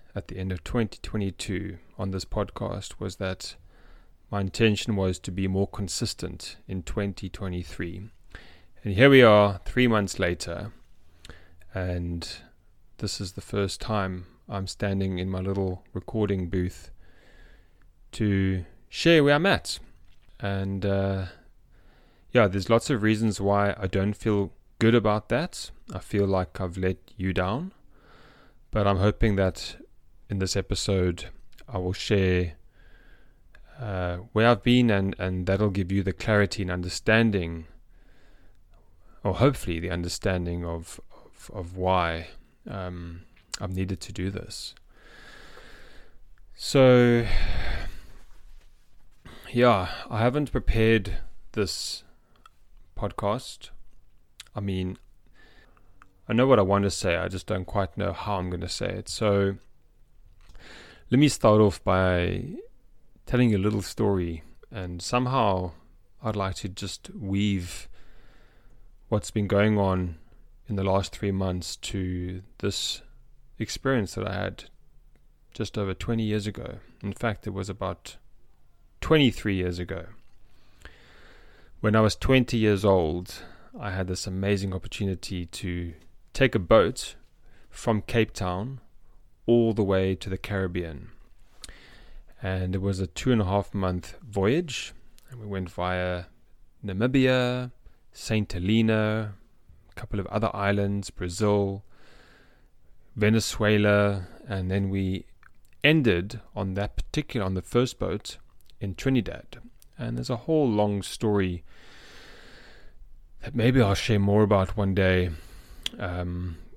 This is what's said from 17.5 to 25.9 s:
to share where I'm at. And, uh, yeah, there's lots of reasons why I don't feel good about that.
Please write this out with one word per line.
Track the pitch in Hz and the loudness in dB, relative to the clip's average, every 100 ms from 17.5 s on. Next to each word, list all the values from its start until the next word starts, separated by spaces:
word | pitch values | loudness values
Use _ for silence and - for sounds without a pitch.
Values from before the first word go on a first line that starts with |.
| - - _ - _ - | -20 -20 _ -20 _ -18
to | - 107 98 95 95 87 - - | -2 0 2 2 0 -6 -16 -16
share | - 165 165 | -2 4 6
where | 143 | 6
I'm | 143 | 4
at. | 185 160 - - - - - - - - | 2 0 -2 -10 -12 -20 -20 -20 -20 -8
And, | 101 98 98 98 98 | -4 -4 -4 -2 0
uh, | 98 98 95 92 - - - _ - - _ _ _ - | 0 0 -2 -4 -10 -20 -20 _ -20 -20 _ _ _ 0
yeah, | 127 104 | 4 4
there's | 95 92 | 2 2
lots | 117 - | 2 4
of | 131 | 2
reasons | 107 110 110 101 | 4 4 2 0
why | 98 101 101 - | 2 2 2 0
I | 95 | -2
don't | 95 98 | 0 0
feel | 104 113 104 98 - _ _ | 0 0 0 -2 -6 _ _
good | 113 | 4
about | 120 107 107 - | 6 4 0 0
that. | 120 170 - - - - | -2 -2 -8 -14 -16 -12